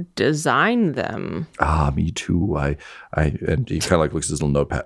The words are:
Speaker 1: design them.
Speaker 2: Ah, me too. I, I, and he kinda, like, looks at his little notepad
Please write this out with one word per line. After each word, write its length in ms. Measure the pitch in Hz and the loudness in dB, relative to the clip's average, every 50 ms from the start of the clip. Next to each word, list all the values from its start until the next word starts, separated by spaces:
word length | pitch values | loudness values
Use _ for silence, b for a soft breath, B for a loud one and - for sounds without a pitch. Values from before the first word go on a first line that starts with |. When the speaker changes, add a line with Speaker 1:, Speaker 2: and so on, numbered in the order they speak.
| 175 - - | -12 -8 -2
Speaker 1:
design 760 | - - 135 156 147 160 147 120 135 165 214 240 240 220 165 | 0 2 2 2 2 2 2 2 4 4 4 4 4 2 2
them. 560 | 135 - - - 107 - - 85 - 82 - - - - | 2 0 -4 -4 -4 -6 -6 -6 -6 -6 -6 -8 -6 -4
Speaker 2:
Ah, 320 | 78 76 78 78 73 71 67 | 0 0 2 2 2 2 2
me 160 | 85 85 82 | 0 0 -2
too. 440 | - - - - 92 85 87 101 78 | -2 -4 -2 -2 0 0 0 0 0
I, 220 | 73 71 71 73 B B B B B B B B | 0 0 -2 -2 B B B B B B B B
I, 200 | - 78 76 71 - - - | 0 2 2 0 -2 -2 -2
and 200 | - - 123 - | 0 0 0 -2
he 120 | - 78 | -2 -2
kinda, 180 | - - 90 82 | 0 2 2 2
like, 160 | 78 73 - | 2 2 0
looks 140 | 80 73 - | -2 -4 -4
at 40 | |
his 100 | 80 71 | -4 -2
little 120 | 78 73 69 | 0 0 2
notepad 320 | 71 71 - - 64 - | 2 0 0 -2 -4 -6